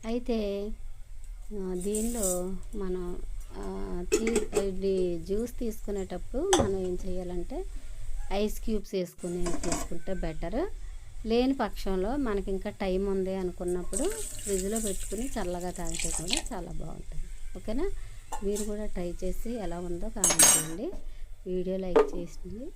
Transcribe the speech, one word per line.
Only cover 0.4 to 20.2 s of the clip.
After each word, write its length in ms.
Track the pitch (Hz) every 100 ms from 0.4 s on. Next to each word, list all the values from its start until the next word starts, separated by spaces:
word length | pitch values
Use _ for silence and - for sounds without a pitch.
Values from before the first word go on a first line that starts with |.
| 208 202 202 - - - - - - - -
ఆ, 200 | 208 190 180
దీనిలో 720 | 190 214 226 240 196 180 180 185 - -
మనం, 460 | 190 180 180 180 - - -
ఆ, 540 | - 196 190 196 180 180
తీ-, 480 | - 226 226 - 208
ఇది 600 | 196 185 196 190 180 170
జ్యూస్ 400 | 170 202 240 -
తీసుకునేటప్పుడు 920 | 240 220 - 202 185 180 - 247 370 370
మనం 180 | 214 196
ఏం 200 | 185 180 190
చేయాలంటే, 580 | 180 180 180 175 - - - - - - - -
ఐస్ 300 | 202 214 -
క్యూబ్స్ 340 | - 214 196 190
వేసుకుని 500 | 175 - 180 175 175
తీసుకుంటే 680 | 156 170 - - 170 -
బెటర్. 560 | 185 170 156 170 214 381 - - - - - 220
లేని 260 | 233 254
పక్షంలో 640 | 269 208 - 202 190 190 294
మనకి 340 | 254 202 196
ఇంకా 180 | 196 208
టైమ్ 380 | 208 190 185 202
ఉంది 280 | 190 190 190
అనుకున్నప్పుడు 680 | 180 175 180 180 175 - 320
ఫ్రిడ్జ్లో 680 | 440 415 - 208 196 190 226
పెట్టుకుని 480 | 214 190 - 202 262
చల్లగా 440 | 247 180 180 180
తాగితే 380 | 175 165 165 170
కూడా 460 | - 160 - - 214
చాలా 160 | 175
బాగుంటుంది. 840 | 165 156 - - - - - - 180
ఓకేనా? 340 | - 240 392 - - - - -
మీరు 200 | 196 208
కూడా 220 | 214 208 214
ట్రై 280 | 196 175 170
చేసి 300 | 185 180 226
ఎలా 260 | 240 190 175
ఉందో 300 | 180 175 208
కామెంట్ 480 | -